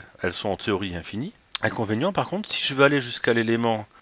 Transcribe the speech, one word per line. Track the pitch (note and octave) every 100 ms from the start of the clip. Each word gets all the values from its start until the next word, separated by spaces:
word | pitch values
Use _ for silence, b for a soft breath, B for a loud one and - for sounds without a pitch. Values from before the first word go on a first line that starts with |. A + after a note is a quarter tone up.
| - -
elles | F#2
sont | F2 G#2+
en | F#2
théorie | - G2 G2
infinies. | F2 - G2+ E3 - _ -
Inconvénient, | A2+ G#2 G#2 A2 F3
par | F#3+ B2+
contre, | F#3+ G#3+
si | -
je | -
veux | C3+
aller | C#3 C#3+
jusqu'à | B2 - -
l'élément | A#2 A2+ A2+ A#2 A2 G#2 b